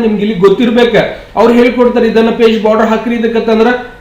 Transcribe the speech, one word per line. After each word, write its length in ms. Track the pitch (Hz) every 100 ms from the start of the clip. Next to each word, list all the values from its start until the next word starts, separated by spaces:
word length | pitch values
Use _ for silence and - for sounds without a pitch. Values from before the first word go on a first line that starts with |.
ನಿಮ್ಗೆ 200 | 226 208
ಇಲ್ಲಿ 120 | 208
ಗೊತ್ತಿರ್ಬೇಕು. 600 | 185 196 190 233 226 240 214 - - - -
ಅವ್ರು 180 | 233
ಹೇಳ್ಕೊಡ್ತಾರೆ, 520 | 240 247 240 240 240 220
"ಇದನ್ನ 240 | 214 226
ಪೇಜ್ 340 | - 226 220
ಬಾರ್ಡರ್ 220 | 214 220 220
ಹಾಕ್ರಿ 280 | 220 240
ಇದಕ್ಕಂತಂದ್ರ 520 | 233 220 226 226 220 233 247 - -